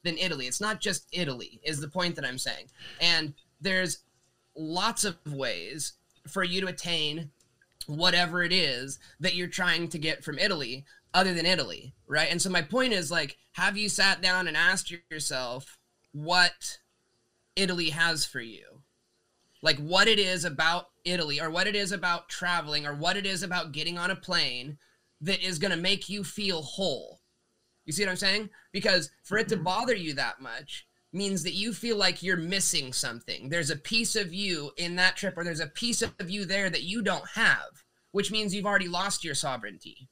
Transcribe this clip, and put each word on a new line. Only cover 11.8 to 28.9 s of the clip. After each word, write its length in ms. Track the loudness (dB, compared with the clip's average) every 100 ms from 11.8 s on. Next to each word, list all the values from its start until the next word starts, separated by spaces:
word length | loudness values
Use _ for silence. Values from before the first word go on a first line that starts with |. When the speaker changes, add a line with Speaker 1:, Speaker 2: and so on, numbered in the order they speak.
| -14 -20 -2
Speaker 1:
right? 220 | 2 2
And 120 | 2
so 80 | 2
my 120 | 2
point 320 | 2 2 2
is, 180 | 2 0
like, 260 | -2 -2 -8 _
have 220 | 0 0 2
you 140 | -2
sat 320 | 4 4 6
down 260 | 2 2 2
and 80 | 4
asked 380 | 4 4 -4 -12 _
yourself 680 | -6 -4 -2 -4 -8 -12 -20 _ _ _
what 680 | -10 2 6 6 4 -10 -10 _ _ _ _ _ _ _ 0
Italy 340 | 0 2 -2
has 360 | 2 2 2 -2
for 160 | -4
you? 420 | -10 -14 -20 -20 _ _ _ _ _ _ _ _
Like, 180 | 2 2
what 280 | 4 6 8
it 120 | 6
is 260 | 4 2 -2
about 400 | 2 2 2 -2 _
Italy 380 | -4 -2 -2 -2
or 80 | -2
what 180 | 2 2
it 80 | 2
is 160 | 0
about 380 | 0 0 0 -2
traveling 560 | -4 0 0 0 -2 -2
or 80 |
what 240 | 0 0 0
it 80 | -2
is 180 | -2
about 300 | -2 -2 -2
getting 240 | -4 -4 -2
on 140 | -2
a 40 | -2
plane 640 | 0 0 0 -4 -8 -12 _ _ _ _
that 220 | -4 -2
is 180 | -2 0
gonna 160 | 0 2
make 320 | 2 0 -2
you 160 | -6
feel 380 | -6 -4 -2 -2
whole. 580 | -4 -2 -2 -2 -8 -20 _ _ _ _ _ _ -6
You 60 |
see 100 | 0
what 80 | 0
I'm 60 | 2
saying? 340 | 2 2 -2 -12 _
Because 380 | -2 4